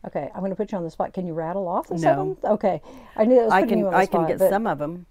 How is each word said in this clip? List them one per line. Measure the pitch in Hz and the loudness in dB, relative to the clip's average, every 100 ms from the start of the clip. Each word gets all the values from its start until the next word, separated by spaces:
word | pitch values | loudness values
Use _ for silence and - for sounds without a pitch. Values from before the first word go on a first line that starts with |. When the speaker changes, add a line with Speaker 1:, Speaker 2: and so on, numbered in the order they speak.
| 196 | -8
Speaker 1:
Okay, | 170 139 | -8 -8
I'm | - | -8
gonna | 190 | -8
put | 180 208 | -6 -6
you | 196 | -6
on | |
the | 165 | -8
spot. | - 190 | -6 -6
Can | - 180 | -6 -8
you | |
rattle | 160 160 185 185 | -6 -6 -6 -4
off | 196 - | -4 -4
the | |
Speaker 2:
No. | 175 | -2
Speaker 1:
seven? | 156 139 - - | 2 2 -2 -6
Okay. | - 214 202 165 - - - - | -2 0 0 -2 -8 -20 -14 0
I | |
knew | 214 254 | 4 6
that | 226 | 6
was | |
Speaker 2:
I | 190 | 4
Speaker 1:
putting | 220 | 4
Speaker 2:
can, | 202 | 2
Speaker 1:
you | 202 | 2
on | |
the | 175 | 2
Speaker 2:
I | |
can | 196 175 | 2 2
Speaker 1:
spot, | 160 | 0
Speaker 2:
get | - | 2
Speaker 1:
but | 185 | 2
Speaker 2:
some | 196 220 | 2 -2
of | 147 | -4
'em. | 147 175 175 | -6 -8 -16